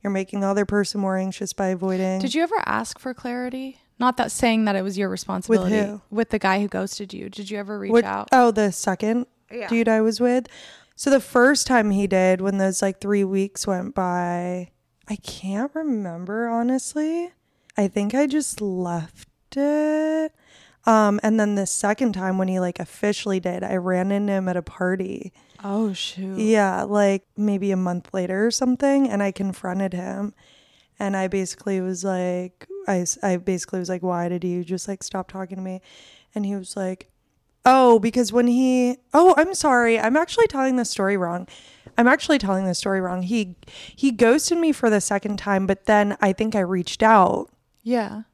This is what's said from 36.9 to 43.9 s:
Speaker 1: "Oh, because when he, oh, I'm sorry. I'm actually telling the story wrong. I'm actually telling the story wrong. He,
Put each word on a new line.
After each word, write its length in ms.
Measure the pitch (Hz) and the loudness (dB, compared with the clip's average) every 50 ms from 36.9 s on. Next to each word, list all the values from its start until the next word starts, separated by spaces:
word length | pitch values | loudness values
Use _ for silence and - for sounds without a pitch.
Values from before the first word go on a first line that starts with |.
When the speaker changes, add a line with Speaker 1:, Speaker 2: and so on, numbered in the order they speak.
| 185 - - _ _ _ _ _ _ _ _ _ _ _ _ | -6 -8 -14 _ _ _ _ _ _ _ _ _ _ _ _
Speaker 1:
"Oh, 360 | 254 262 262 254 247 233 226 | 6 8 8 10 8 8 8
because 340 | 196 233 220 247 247 196 202 | 6 2 2 2 0 2 2
when 140 | 240 240 240 | 2 4 4
he, 500 | 240 247 262 254 254 254 247 247 247 - _ _ - | 4 4 4 4 4 4 2 2 0 -4 _ _ 4
oh, 220 | 294 339 370 339 269 | 8 8 8 8 6
I'm 160 | 311 359 392 | 4 2 0
sorry. 460 | - - 302 262 247 240 233 226 220 | 0 2 4 4 4 4 4 2 2
I'm 180 | - 220 254 302 | 2 2 2 2
actually 300 | 330 - - - 466 427 | 0 0 2 2 2 2
telling 300 | - 277 262 262 254 254 | 4 0 0 0 2 0
the 80 | 240 | -2
story 300 | - - - 196 190 202 | -2 -2 -2 0 0 2
wrong. 320 | 196 180 170 170 180 185 - - - - - - _ _ - _ - | 0 0 -2 -4 -6 -8 -10 -18 -20 -20 -20 -20 _ _ -6 _ 4
I'm 100 | 233 240 | 6 6
actually 320 | 277 311 - - 311 277 | 6 4 4 2 2 2
telling 260 | - 190 196 185 190 | 2 0 -2 0 0
the 80 | 185 175 | -2 -4
story 260 | - - 202 196 190 | -2 -2 -2 -2 -2
wrong. 200 | 185 180 180 185 | -2 -2 -4 -4
He, 340 | 185 180 226 233 214 180 175 _ - - - - - - | -4 -2 -2 -2 -2 -4 -8 _ -20 -20 -20 -20 -20 -20